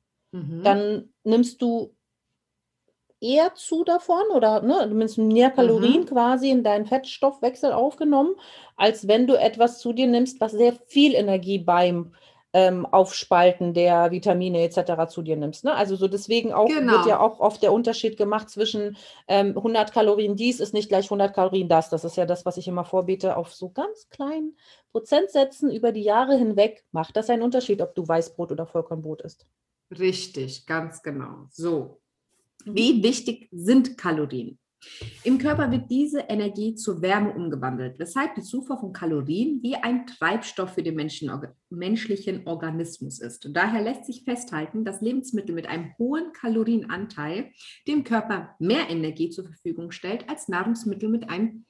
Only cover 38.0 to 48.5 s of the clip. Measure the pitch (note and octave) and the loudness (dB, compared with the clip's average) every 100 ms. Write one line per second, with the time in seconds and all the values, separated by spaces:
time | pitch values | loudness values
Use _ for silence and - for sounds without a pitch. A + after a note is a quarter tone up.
38 | E3 C4 D#4+ - - B3 C4 B3+ F#3+ F#3+ | -8 -6 -6 -6 -10 -10 -8 -10 -10 -8
39 | E3 D3+ C3+ F3 D4+ C#4 A#3+ C#4 A#3 B3 | -6 -4 -4 -4 -2 -4 -6 -4 -4 -4
40 | - - E3 A3 - - F#3 F#3 E3 D#3 | -6 -6 -4 -4 -6 -8 -8 -6 -6 -6
41 | D3+ - D3 C#3 C#3+ _ - F3 F#3 A3+ | -8 -8 -10 -10 -12 _ -18 -10 -4 -4
42 | - G3 G3+ F#3 E3+ E3 D#3+ D#3+ E3 - | -4 -6 -6 -8 -8 -8 -6 -6 -8 -10
43 | C3 - A#2 - C#3+ E3 G3+ A3 G#3+ C4+ | -14 -12 -14 -14 -8 -2 -2 -2 -4 -6
44 | - B3 - A#3+ - D#3+ D#3 A3 G#3 F#3+ | -12 -12 -8 -8 -8 -8 -6 -6 -6 -4
45 | A3 C4 B3+ G#3+ G3 E3 - E3 E3 - | -4 -4 -4 -6 -6 -8 -6 -8 -8 -6
46 | A#3+ D#4 E4+ - A#3+ A3+ A3 A#3 - F3 | -4 -2 -6 -8 -4 -2 0 0 -2 -8
47 | G3+ - D3 F#3 C#4+ _ - - - D4 | -10 -10 -8 -8 -10 _ -20 -12 -4 -2
48 | - A3+ - F#3+ D#3+ | 0 -2 -2 -6 -8